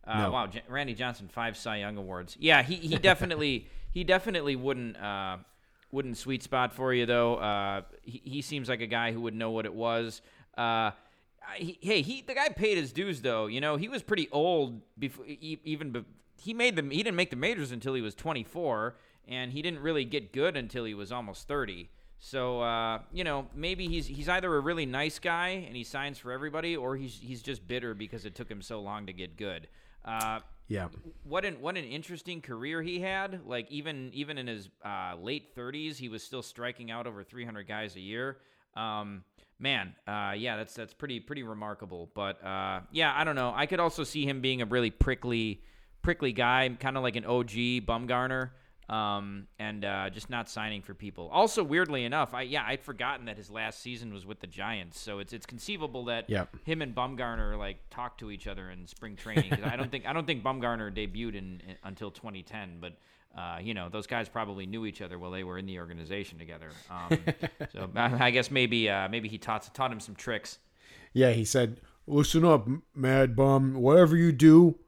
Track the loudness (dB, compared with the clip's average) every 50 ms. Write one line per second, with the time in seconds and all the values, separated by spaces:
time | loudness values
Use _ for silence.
0 | -6 0 2 2 2 4 2 0 0 -2 -4 -10 -10 -6 -4 -4 -4 -4 -4 -4
1 | -4 -4 -4 -6 -12 -10 -6 -4 -4 -4 -4 -4 -6 -4 -4 -2 -2 -4 -4 -6
2 | -6 -6 -6 -8 -8 -10 -10 2 6 8 8 8 8 6 -2 -4 -2 -2 -2 4
3 | 6 6 6 6 4 -2 -2 0 0 0 0 0 -4 -6 -10 -10 -6 -4 -4 -2
4 | 4 4 4 4 4 0 -2 0 0 0 -2 0 0 -2 -2 -2 -4 -8 -8 -6
5 | -6 -4 -4 -2 -2 -4 -6 -8 -10 _ _ _ _ _ _ _ _ _ -4 -4
6 | -4 -4 -6 -8 -4 -4 -4 -4 -2 0 2 2 2 2 0 -2 0 2 4 4
7 | 4 4 6 6 6 4 4 2 0 0 0 0 0 -2 -2 -4 -6 -10 -18 -18
8 | -16 -14 -14 -12 -12 -8 -8 -8 -6 -4 -6 -6 -2 -2 -2 -4 -2 -2 0 0
9 | 0 0 -2 -2 -4 -4 -4 -2 -2 -2 -2 -2 -2 -2 -4 -2 0 0 2 2
10 | 0 -2 -6 -12 _ -20 -20 -20 -20 _ _ -2 0 2 2 2 2 0 -2 -4
11 | -20 _ _ _ _ _ _ _ -16 -14 -10 -8 -8 -8 -8 -8 -2 2 2 2
12 | 2 2 -4 -8 -6 -6 -2 0 0 0 0 2 2 2 4 2 0 -2 -2 -4
13 | -2 -2 -4 -2 0 0 2 2 0 0 -2 -2 0 0 0 0 -2 -4 -6 -8
14 | -2 0 0 0 0 0 2 2 4 4 4 4 2 0 -2 -12 -14 _ _ -6
15 | -6 -6 -6 -8 -14 -14 -14 -12 -10 -10 -10 -8 _ -6 -6 -4 -4 -6 -6 -6
16 | -8 -8 -18 -20 _ _ _ _ -8 -8 -2 2 2 4 4 2 -2 0 0 0
17 | 0 0 2 2 0 0 0 0 0 0 0 0 -4 -6 -6 -6 -4 -2 -2 -2
18 | -2 -4 -6 -6 -6 -4 -4 -4 -6 -6 -6 -2 0 0 0 0 0 -4 -4 -8
19 | -20 _ _ _ _ -10 -6 -6 -6 -6 -6 -4 -4 -4 -6 -2 -2 0 2 2
20 | 0 0 -2 -4 -4 -2 0 2 2 2 2 0 -6 -4 -6 -4 -4 -4 -6 -8
21 | -8 -8 -8 -8 -8 -8 -12 -12 -8 -4 -2 -2 -2 -4 -6 -10 -12 -16 -18 -20
22 | -20 -20 -20 -20 -18 -6 -4 -2 0 0 0 0 0 0 0 0 0 0 -2 -4
23 | -6 -8 -6 -4 -4 -2 -2 -4 -6 -8 -10 -6 -4 -4 -4 -4 -4 -2 -2 -2
24 | -4 -4 -6 -6 -2 0 0 0 2 2 0 2 2 0 0 -2 -2 -2 -2 -2
25 | -2 -2 -2 -4 -2 -2 0 0 0 -2 -4 -6 -8 -10 -10 -12 -10 -8 -6 -6
26 | -6 -6 -8 -10 -10 -10 -8 -6 -8 -6 -6 -4 -2 -2 -2 -2 -2 -4 -4 -4
27 | -6 -8 -12 -12 -12 -12 -12 -10 -8 -8 -8 -8 -6 -4 -4 -4 -4 -4 -6 -6
28 | -8 -8 -8 -10 -10 -12 -10 -10 -12 -10 -10 -12 -10 -10 -8 -8 -6 -6 -8 -8
29 | -8 -10 -10 -10 -10 -12 -10 -8 -8 -6 -6 -8 -10 -16 -20 -20 -20 -20 -20 -16
30 | -10 -6 -4 -2 -2 -2 -2 -6 -8 -12 -20 -20 -10 -6 -6 -4 -4 -6 -10 -14
31 | -18 -18 -18 -18 -12 -4 -2 -2 -2 -2 -6 -6 -6 -6 -6 -6 -8 -8 -10 -10
32 | -10 -10 -14 -12 -10 -10 -10 -10 -8 -10 -8 -8 -6 -4 -4 -4 -4 -4 -4 -4
33 | -4 -4 -4 -4 -4 -6 -8 -12 -10 -6 -6 -6 -6 -6 -10 -10 -8 -8 -8 -8
34 | -10 -10 -8 -8 -8 -8 -8 -8 -6 -6 -8 -8 -10 -14 _ _ -10 -8 -6 -6
35 | -6 -6 -8 -8 -6 -6 -6 -6 -8 -12 _ -12 -10 -10 -8 -8 -8 -8 -10 -10
36 | -12 -10 -10 -12 -12 -10 -10 -10 -10 -12 -12 -8 -8 -8 -8 -8 -12 -10 -10 -8
37 | -8 -10 -10 -12 -16 _ -14 -14 -12 -12 -10 -12 -10 -8 -8 -8 -8 -8 -10 -12
38 | -12 -8 -6 -6 -6 -6 -8 -10 _ _ _ _ _ _ _ -8 -6 -4 -4 -6
39 | -6 -8 -10 -14 -16 _ _ _ _ _ _ _ -2 0 0 0 -2 -6 -10 _
40 | _ -6 -4 -4 -2 -2 -4 -4 -4 -4 -4 -4 -6 -10 -10 -14 -14 -14 -12 _
41 | -10 -8 -8 -8 -8 -10 -10 -10 -8 -10 -10 -10 -8 -10 -8 -10 -10 -12 -12 -12
42 | -12 -10 _ -4 -4 -4 -4 -6 -6 -6 -4 -2 -2 -2 -4 -4 -6 -6 -2 2
43 | 2 2 4 2 2 0 2 0 0 0 0 0 -2 0 2 2 2 0 0 -2
44 | -6 -4 -2 -2 -2 -2 -2 0 0 0 0 0 -2 0 2 2 2 2 4 2
45 | 2 2 2 -2 -2 -2 0 0 0 -2 -4 -6 -10 -20 -20 -20 -20 _ -20 -2
46 | 0 0 0 2 0 -2 2 2 4 4 6 4 4 2 0 -2 -4 -2 -2 0
47 | -2 0 -2 -2 -2 0 2 2 2 0 -2 0 0 0 0 0 0 0 -2 -2
48 | 0 0 0 2 2 0 0 -2 -4 -6 -8 -16 -20 _ -20 -20 -10 -4 -2 0
49 | 0 0 0 -2 -4 -6 -10 -12 -12 -16 -12 _ -8 -8 -6 -4 -4 -2 -2 -2
50 | -2 -4 -6 -8 -10 -6 -6 -6 -6 -6 -6 -6 -4 -4 -6 -8 -10 -12 -14 -10
51 | -10 -12 -10 -10 -12 0 4 4 4 6 4 0 0 2 4 4 4 4 2 -2
52 | 0 0 2 0 0 0 0 -6 -6 -2 -2 -2 0 0 -2 -4 -4 -10 -8 -4
53 | -4 -4 -4 -4 -8 -10 -12 -12 -12 -10 -6 -4 -4 -4 -6 -8 -10 -10 -10 -8
54 | -8 -10 -10 -10 -10 -12 -12 -12 -12 -14 -10 -8 -6 -4 -4 -6 -8 -10 -14 -14
55 | -10 -8 -8 -8 -8 -10 -12 -14 -14 -14 -14 -12 -8 -6 -6 -6 -6 -6 -6 -6
56 | -4 -4 -4 -4 -2 -2 -2 -2 -2 -4 -8 -14 -6 -4 -4 -4 -4 -6 -4 -4
57 | -4 -4 -4 -4 -4 -4 -2 -2 0 0 0 -2 -4 -6 -8 -10 -14 -14 -10 -8
58 | -8 -8 -8 -12 -12 -12 -12 -10 -10 -10 -10 -8 -10 -12 -12 -14 -14 -16 -16 -14
59 | -14 -12 -12 -12 -10 0 0 0 2 2 -2 -2 -2 -4 -4 -4 -4 -6 -6 -8
60 | -6 -4 -4 -4 -2 -2 -4 -2 -2 -2 -2 0 -2 -2 -2 -2 -4 -6 -6 -6
61 | -6 -6 -6 -6 -6 -6 -6 -8 -10 -10 -12 -12 -14 -16 -18 -14 -14 -14 -12 -10
62 | -10 -12 -12 -12 -14 -12 -12 -12 -14 -12 -12 -12 -12 -12 -12 -12 -12 -12 -12 _
63 | _ _ _ _ _ _ -12 -10 -8 -8 -8 -8 -6 -6 -6 -6 -6 -6 -8 -8
64 | -8 -4 -4 -4 -4 -4 -4 -6 -6 -4 -6 -8 -8 -8 -6 -6 -6 -6 -8 -8
65 | -10 -10 -10 -10 -8 -8 -6 -6 -6 -6 -6 -8 -8 -8 -8 -10 -10 -10 -10 -12
66 | -10 -8 -6 -8 -8 -8 -12 -16 -14 -14 -14 -14 -14 -16 -16 -18 -16 -12 -10 -10
67 | -2 -2 -2 -2 -2 -4 -6 -6 -8 -10 -8 -10 -12 -10 -8 -8 -8 -6 0 2
68 | 2 2 4 4 4 6 6 4 2 4 4 2 4 4 4 4 4 4 2 2
69 | 0 0 -2 -4 -4 -6 -8 -8 -4 -2 -2 -2 -4 -8 -4 -2 -2 -2 -2 -6
70 | -10 -12 -14 -10 -6 -4 -4 -4 -4 -8 -16 -16 _ _ _ _ -20 -20 -20 -20
71 | -20 -2 6 8 8 8 8 6 2 4 4 4 4 4 0 -6 -14 -20 -20 _
72 | _ 2 4 4 6 6 6 8 10 10 10 8 6 2 -2 -2 -4 _ _ 0
73 | 2 6 8 8 8 6 8 6 8 8 8 8 6 4 4 6 8 10 12 12
74 | 12 12 10 8 8 8 8 12 12 12 12 12 12 12 8 4 -8